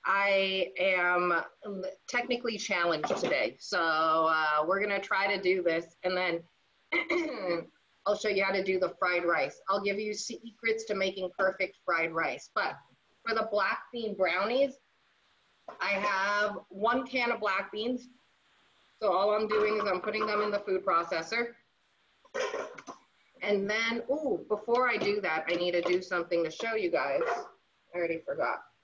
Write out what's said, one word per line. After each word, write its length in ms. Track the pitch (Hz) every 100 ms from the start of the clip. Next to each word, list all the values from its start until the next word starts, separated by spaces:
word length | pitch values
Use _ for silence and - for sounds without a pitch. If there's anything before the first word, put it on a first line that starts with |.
| -
I 640 | 196 202 196 190 190 180 -
am 640 | 190 185 175 180 180 170 - _ 214 190 190 - -
technically 500 | 247 247 247 240 214
challenged 580 | - 185 170 156 151 -
today. 400 | 151 139 113 -
So, 220 | - 180
uh, 840 | 165 156 160 160 160 160 156 151 156
we're 140 | 196
gonna 200 | 208 196
try 340 | 190 196 196
to 60 | 196
do 220 | 185 185
this, 340 | 175 165 170 _
and 140 | 185 180
then 260 | 180 170 170 _ _ _ _
<clears throat> 800 | 339 330 349 320 233 185 170 165 _ _ _ -
I'll 100 | 202
show 120 | 214
you 160 | 196
how 80 | 190
to 100 | 196
do 160 | 185 185
the 120 | 180 -
fried 260 | 180 175
rice. 360 | 170 160 139 - -
I'll 120 | 202
give 180 | 202 202
you 140 | 214
secrets 720 | 208 - - 226 - 233 220
to 100 | -
making 360 | 196 190 196 180 -
perfect 400 | 190 185 185 -
fried 280 | - 165 165
rice. 380 | 165 151 131 -
But 220 | - 180 - - _ _ _ -
for 80 |
the 140 | 220 220
black 340 | 208 196 226 -
bean 220 | 240 214
brownies, 640 | 190 180 180 202 254 277 - _ _ _ _ _ _ _ _ - -
I 120 | 190
have 640 | 196 208 190 196 208 208 196 -
one 380 | 190 220 247 262
can 260 | 254 240
of 80 | 220
black 320 | 208 190 196
beans. 360 | 214 226 254 - - _ _ _ _ _ _ _ _
So 120 | 214
all 220 | 180 208
I'm 140 | 214 214
doing 300 | 214 214 214
is 100 | 208
I'm 140 | 180
putting 240 | 208 214 214
them 160 | 208
in 80 | 208
the 100 | 202
food 240 | 202 185
processor. 680 | 190 170 170 165 165 233 233 - _ _ _ _ _ _ _ - - - - - - - _ _ _ -
And 280 | 202 202 196
then, 340 | 214 226 233 -
ooh, 340 | 302 294 175 -
before 400 | 208 - 240 254
I 60 | 220
do 220 | 202 208
that, 240 | 185 156 160
I 60 |
need 180 | 170 175
to 100 | 175
do 200 | 175 180
something 420 | 185 180 165 170
to 60 | 160
show 240 | - 233
you 160 | 220 180
guys. 300 | 165 139 139 -
I 680 | 349 - - _ _ _ 175
already 220 | 170 165
forgot. 440 | - 151 123 - - _